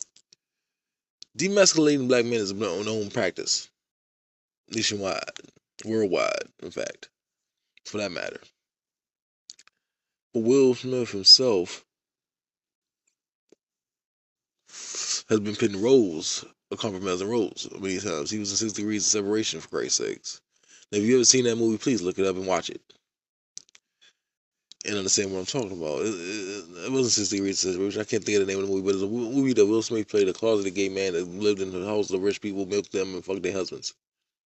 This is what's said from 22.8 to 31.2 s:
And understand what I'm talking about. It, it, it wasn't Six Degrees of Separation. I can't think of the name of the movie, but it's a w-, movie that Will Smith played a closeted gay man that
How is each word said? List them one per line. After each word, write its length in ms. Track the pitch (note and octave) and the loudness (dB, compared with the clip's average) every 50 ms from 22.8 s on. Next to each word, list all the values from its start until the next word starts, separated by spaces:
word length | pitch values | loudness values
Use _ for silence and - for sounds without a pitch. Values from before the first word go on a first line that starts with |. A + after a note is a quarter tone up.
| _ - - _ _ _ _ _ _ _ _ _ _ _ _ - - _ _ _ _ _ _ _ _ _ _ _ _ _ _ _ _ _ _ _ _ - - - - | _ -20 -20 _ _ _ _ _ _ _ _ _ _ _ _ -20 -20 _ _ _ _ _ _ _ _ _ _ _ _ _ _ _ _ _ _ _ _ -20 -18 -12 -8
And 120 | - G#2 | -6 -4
understand 340 | G2+ F#2+ F#2+ - - G2+ G2 | -4 -2 0 0 0 0 0
what 80 | F#2+ F#2 | -4 -6
I'm 60 | F#2 | -6
talking 260 | - - C#3 A#2 F#2+ | -4 -4 -4 -4 -4
about. 300 | F#2+ F2 E2 D2+ D2 C2+ | -6 -6 -6 -4 -2 -2
It, 80 | F#2 A2 | -2 -2
it, 760 | G#2+ F2 E2 F2+ G#2 G#2+ F#2+ F#2 G2+ G2+ E2+ D#2+ F2+ F2 F2 | -4 -6 -6 -8 -8 -8 -8 -8 -10 -10 -12 -14 -14 -12 -6
it 40 | A#2 | -2
wasn't 220 | C3 C3+ B2+ A2+ - | 0 0 2 2 2
Six 160 | A2 G#2 F#2 | 0 0 0
Degrees 340 | G#2 G2+ G2 G2 F#2+ - E2+ | 0 0 0 0 0 0 -2
of 80 | F#2 | -2
Separation. 300 | F2+ F2 G2 G2+ G2 G#2+ | 0 -2 -2 -2 -2 -4
I 20 | G#2+ | -4
can't 180 | - A#2+ G#2+ F2+ | -2 -4 -4 0
think 160 | - G#2 G2+ | 0 2 2
of 40 | G2 | 2
the 80 | G2 F#2+ | 2 0
name 80 | G2 | -2
of 60 | G2 | -2
the 60 | G2 F#2+ | -2 -2
movie, 120 | F#2+ F#2+ | 0 0
but 100 | G2 G2 | 0 0
it's 80 | F#2+ G2 | 0 0
a 40 | |
w-, 240 | G2+ A2 A#2+ A#2+ A2 | -2 -2 -4 -4 -2
movie 220 | C3 C#3 C3+ C3 B2 | 0 2 2 4 6
that 120 | A2 G2+ | 6 6
Will 160 | G2+ A2 A2+ | 6 4 2
Smith 280 | A2 - A#2 A2 G#2 - | 0 0 -2 -4 -2 0
played 180 | - G#2 G2+ | 2 2 4
a 60 | F#2 F2 | 2 2
closeted 420 | - A2+ A2+ A2 G#2 G2 G2 F2+ | 0 0 2 2 2 0 0 -2
gay 140 | G2 G2 F#2+ | -2 -2 0
man 240 | F#2+ G2 G2 F#2+ F2 | 0 -2 -2 -2 -2
that 120 | E2+ | -2